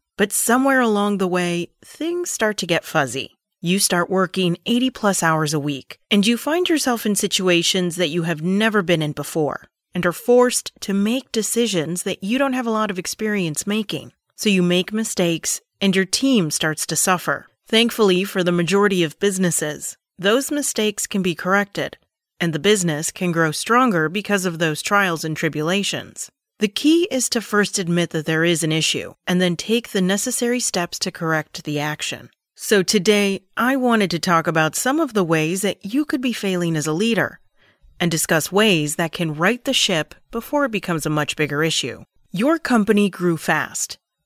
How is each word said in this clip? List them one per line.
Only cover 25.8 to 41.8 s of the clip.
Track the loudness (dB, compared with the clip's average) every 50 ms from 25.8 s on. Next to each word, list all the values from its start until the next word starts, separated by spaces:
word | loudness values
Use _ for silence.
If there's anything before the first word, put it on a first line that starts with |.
| -2 -2 -4 -6 -8 -10 -14 -14 -14 -14 _ _ _ _ _ -4
The | -2
key | -2 -2 0 2 4 4 4 2 0
is | -2 -2 -2 -2
to | -2 -4
first | -4 0 0 0 0 0 -2 -4
admit | -2 0 0 0 0 0
that | -2 -4 -2
there | 0 0 2
is | 2 2 2 2 0
an | 0
issue, | 0 0 0 0 -2 -4 -6 -10 -14 -10 _
and | 0 2 2
then | 2 2 0
take | -2 -2 -2 -2 -2 -2 -2
the | -2 0
necessary | 2 2 0 0 -2 -4 -4 -2 -2 -2 0 -2
steps | -2 -2 -2 -4 -4 -4 -6 -8
to | -8 -8
correct | -6 -4 -2 -2 -2 -2 -4 -6 -12 -12
the | -8 -6 -4 -4
action. | -4 -4 -6 -6 -8 -8 -8 -10 -14 -18 _ _ _ _ _
So | -12 -2 2 2 2
today, | 2 2 0 2 4 4 4 4 2 0 -2 -4 -8 _ _
I | -2 0 0 2
wanted | 2 2 2 4 2 2 0
to | -2 -2
talk | 0 2 2 2 2 2
about | 2 2 2 0 0
some | -2 -2 0 0 0
of | 0 0 0
the | 0
ways | 2 2 2 2 2 0 -2 -2
that | -2 -2 -4 -4 -6
you | -4 -2 -2 0
could | 0 -2 -2
be | -2 -2
failing | -2 -2 -2 -2 0 0 0 0 0
as | 0 -2 -2
a |
leader, | 0 0 0 2 2 2 0 -2 -4 -10 _ _ _ _ _ _ _ _ -20 -20 _ -2
and | -2 0
discuss | 0 0 0 2 0 0 0 0
ways | 2 2 4 4 4 2 0 -2 -2
that | -2 -4 -4
can | -4 -4 -4 -4
right | -2 0 0 0 0 0 -2
the | -2
ship | 0 2 2 2 0 0 -2 -4 -10 -20 _ _
before | -8 -8 -6 -2 -2 0 0
it | 0
becomes | -2 -4 -4 -4 -4 -2 -2
a | -2
much | -2 -2 -2 -2 -2
bigger | -2 -2 -2 0 0
issue. | 0 0 0 -2